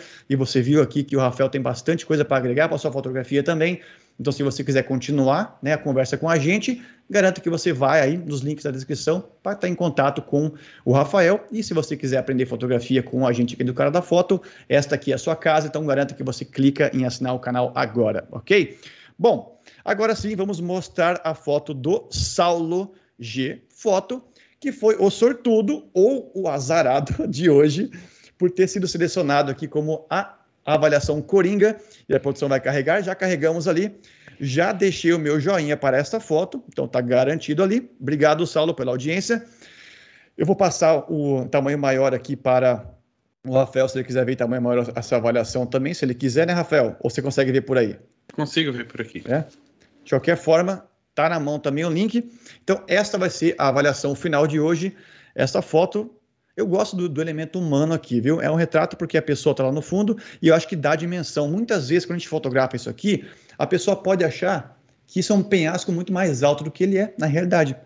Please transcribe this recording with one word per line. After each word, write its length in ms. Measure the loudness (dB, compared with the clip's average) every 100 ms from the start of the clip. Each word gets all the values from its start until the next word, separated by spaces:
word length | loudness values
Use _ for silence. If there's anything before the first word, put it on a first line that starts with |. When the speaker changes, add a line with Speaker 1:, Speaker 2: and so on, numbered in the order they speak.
| -12 -14 -4
Speaker 1:
E 80 | -2
você 240 | 0 0
viu 220 | 4 4
aqui 220 | 2 0
que 120 | -2 0
o 40 |
Rafael 280 | 0 0 -2
tem 140 | -2
bastante 420 | -4 -4 -2 -2
coisa 220 | 0 0 2
pra 120 | 0
agregar 300 | 0 0 0
pra 120 | 0
sua 120 | -4
fotografia 520 | -4 -6 -6 -2 -2
também. 360 | 0 0 0 -2 -10 -20 _ -8
Então, 140 | -4
se 80 | -2
você 220 | -2 -2
quiser 180 | 2 4
continuar, 760 | 4 -2 0 2 4 2 0 -6
né, 120 | -2
a 40 | -2
conversa 400 | 0 0 0 0
com 100 | 2
a 120 | 2
gente, 420 | 2 0 -2 -6 -8 -20 -2
garanto 320 | 2 2 2
que 100 | -2
você 200 | -2 -2
vai 300 | 2 4 4
aí 160 | 4 0
nos 240 | -4 -6
links 220 | -4 -6
da 80 | -6
descrição 580 | -8 -8 -6 -2 -2 -4 _
pra 100 | -8
tá 160 | -4 -4
em 60 | -2
contato 480 | -2 2 0 0
com 280 | -2 -2 -2 -6 -18 -6
o 80 | 2
Rafael. 540 | 2 4 4 4 2 -2
E 100 | -8
se 140 | -4 -2
você 200 | -2 -4
quiser 220 | -2 -2
aprender 300 | 0 -2 -2
fotografia 560 | -2 -2 -2 2 0
com 240 | 0 0 0
a 40 |
gente 220 | 2 0
aqui 100 | -2
do 120 | -2 0
Cara 160 | 0
da 100 | 0
Foto, 400 | 2 2 2 0 -4 -16 0
esta 280 | 0 2 -2
aqui 160 | -2
é 40 | -4
a 40 |
sua 160 | -2 -2
casa, 320 | 2 2 0
então 180 | -4 -2
garanto 300 | 0 -2 -4
que 80 |
você 200 | -8 -8
clica 460 | -8 0 2 2 0
em 140 | 0 -4
assinar 300 | -4 -6 -4
o 40 |
canal 320 | -4 -2 -2 -2
agora, 520 | -2 0 0 0 -6
ok? 480 | -8 0 2 0 -6 -20 -20 -20 0
Bom, 440 | 2 2 -4 _ _ -10 -4
agora 300 | -2 -2 -2
sim, 200 | -4 -4
vamos 240 | -4 -4
mostrar 600 | -4 -6 -6 -2 0 0
a 100 | -4 -6
foto 380 | -2 -2 -2
do 340 | -6 -2 -2 -4
Saulo 840 | -6 -4 0 2 2 -2 -4 -6 -12 _ -18
G 420 | -10 -6 -6 -6 _
Foto, 540 | _ 0 0 0 -8 -14 _ _ _
que 120 | -10
foi 240 | -2 2 4
o 140 | 2
sortudo 760 | 4 2 2 2 2 2 -2 -4
ou 380 | 2 4 2 -6
o 160 | -6 -2
azarado 760 | -2 0 2 4 2 0 -2 -4
<laughs> 40 |
de 200 | 2 6
hoje, 420 | 6 6 2 -6 -8 -20 _ -20 -2
por 120 | 0
ter 180 | 2 0
sido 200 | 0 -4
selecionado 640 | -2 -2 0 2 2 2
aqui 160 | -2 -6
como 380 | -4 -2 -4 -4
a 260 | -4 -4 -10 _ _ 0
avaliação 560 | 4 4 4 2 -4
Coringa. 580 | 2 2 4 4 4 2 -10 -14 -2
E 60 | 0
a 40 |
produção 300 | 0 -2 0
vai 100 | 0
carregar, 420 | 0 0 0 0
já 120 | -2
carregamos 540 | -2 -2 0 0 0 0
ali. 280 | 0 0 -4 -20 _ -20 -8
Já 340 | -4 0 0
deixei 400 | 2 0 2 0
o 60 | 2
meu 200 | 2 0
joinha 380 | 2 0 0 -2
para 200 | 2 2
esta 220 | 0 -4
foto, 440 | -2 -2 -2 -8 -12
então 200 | -8 -4
tá 120 | -2
garantido 600 | 2 2 2 0 -2 0
ali. 300 | 2 0 -4 -10
Obrigado, 480 | -4 2 2 2 0
Saulo, 260 | 0 -2
pela 180 | -2 -4
audiência. 540 | -4 -4 -4 -2 -4 -6 _ -20 -20 -20 -20 -20 _ _ -4
Eu 100 | 0
vou 100 | 2
passar 500 | 2 2 2 2 0
o 360 | -2 0 -2 0
tamanho 320 | 0 0 0
maior 360 | 0 2 2 0
aqui 200 | -4 -4
para 480 | 2 2 4 0 -4 -20 _ _ _ _ -2
o 80 |
Rafael, 340 | 0 0 0 0
se 100 | -2
ele 80 | -4
quiser 200 | -2 0
ver 100 | 0
tamanho 260 | -2 -2
maior 300 | 0 0 -2 -6
essa 220 | -2 0
avaliação 480 | 2 0 0 -4 -2
também, 280 | -2 -4
se 100 | -4
ele 120 | -4 -2
quiser, 320 | -2 0 0
né, 60 |
Rafael? 420 | 0 0 2 2 -2
Ou 100 | -6
você 120 | -4
consegue 300 | -4 0 2
ver 100 | 2
por 160 | 2 2
aí? 180 | 0 -2 _ _ _
Speaker 2:
Consigo 380 | -6 -4 -2 -2
ver 160 | -4 -8
por 140 | -10
aqui. 200 | -10 -10 -4
Speaker 1:
É? 180 | -4 -4 -12 _ _ _ _
De 60 | -2
qualquer 280 | -2 0 0
forma, 500 | 4 2 2 -4 -12 _ _
tá 160 | -2 0
na 100 | 0
mão 200 | -4 -4
também 260 | -2 -2 -2
o 40 |
link. 420 | 0 0 -2 -6 -12 -20 -8
Então, 200 | -2 -2 0
esta 300 | 0 0 -2
vai 120 | -2
ser 260 | 0 -2 2
a 100 | 2
avaliação 480 | 2 2 0 -4 -4
final 320 | -2 2 2
de 120 | 2
hoje. 360 | 0 0 -4 -8 -20 -20 _ -4
Esta 260 | -2 -2
foto, 480 | 0 2 2 0 -8 -12 _ _ _ -6
eu 80 | -2
gosto 300 | 0 -2 -2
do, 120 | -4
do 140 | -4
elemento 380 | -4 -6 -6 -4
humano 340 | 0 2 2
aqui, 260 | 0 -2 -2
viu? 220 | 0 0
É 80 | 0
um 60 | 0
retrato 420 | 2 0 0 -4
porque 200 | -2 -2
a 40 |
pessoa 340 | 0 0 0 0
tá 80 |
lá 80 | 0
no 100 | -2
fundo 360 | -2 0 0 -2 -8 0
e 60 | 4
eu 80 | 4
acho 120 | 2
que 80 | -2
dá 200 | 0 0
dimensão. 540 | -2 -6 -6 -4 -2
Muitas 400 | -2 -2 -2 0
vezes, 160 | 0 0
quando 100 | -6
a 40 |
gente 80 | -6
fotografa 480 | -6 -2 0 0 -2
isso 140 | -10
aqui, 360 | -6 -2 -2 -4 -20 _ -6
a 100 | -2
pessoa 280 | 0 0 -2
pode 280 | 0 0
achar 580 | 0 -2 -2 -2 -6 _ _ _ _
que 140 | -4
isso 120 | 0
é 40 | 0
um 80 |
penhasco 480 | 2 2 0 -2 -4
muito 200 | -4 -2
mais 300 | -2 0 2
alto 220 | 2 2
do 80 | -2
que 120 | -2
ele 140 | 0 0
é, 160 | -2 -2
na 80 | -2
realidade. 480 | 0 2 2 2 -2